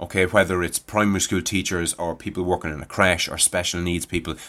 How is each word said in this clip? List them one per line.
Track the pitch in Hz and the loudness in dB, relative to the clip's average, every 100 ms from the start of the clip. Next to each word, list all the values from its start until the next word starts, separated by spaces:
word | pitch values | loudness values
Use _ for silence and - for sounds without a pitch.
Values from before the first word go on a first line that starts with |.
okay? | 87 95 92 | -4 0 4
Whether | 104 90 90 | 4 4 2
it's | 85 - | 0 -4
primary | - 107 104 95 | -2 2 4 2
school | - 95 | 2 0
teachers | 87 98 - 90 85 | 0 0 0 -2 -2
or | - 85 76 | -2 -4 -4
people | 104 92 | -6 -4
working | 87 87 80 | 0 0 -2
in | 73 | -8
a | - | -6
creche | - 92 87 - | 2 4 2 -2
or | - | 0
special | - 92 90 87 | 0 0 -2 -2
needs | 87 85 - | -2 -2 -2
people, | 87 82 78 | -4 -4 -8